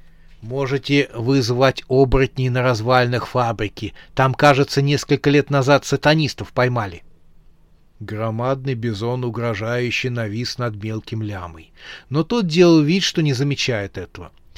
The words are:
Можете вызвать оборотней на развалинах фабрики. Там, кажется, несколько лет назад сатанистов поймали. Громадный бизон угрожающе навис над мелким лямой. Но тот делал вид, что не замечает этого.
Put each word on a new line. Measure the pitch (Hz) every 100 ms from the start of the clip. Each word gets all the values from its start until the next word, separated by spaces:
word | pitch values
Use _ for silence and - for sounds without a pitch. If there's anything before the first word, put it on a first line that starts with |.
| - - - - 113
Можете | 135 131 139 - 143 135
вызвать | 117 117 139 113 123 131 - -
оборотней | 127 135 135 131 - 127
на | 123
развалинах | 127 110 113 127 123 120 -
фабрики. | 127 120 107 104 - 104 - -
Там, | - 131
кажется, | 127 147 135 143 -
несколько | 143 143 - 143 147
лет | 143 -
назад | 139 131 139
сатанистов | - 143 147 160 143 - -
поймали. | - 127 120 101 82 - - - - - _ _ _ _ -
Громадный | 107 107 113 110 123 135 135
бизон | 117 117 101 117 127
угрожающе | 123 113 117 101 110 123 123 - 127
навис | 120 110 107 123 -
над | 120 107
мелким | 110 110 - 113
лямой. | 107 98 85 80 - - - - -
Но | 139
тот | 165 240 180
делал | 160 175 165
вид, | 147 190
что | - -
не | 151
замечает | 123 143 135 - 113 98 -
этого. | 87 - 82 - -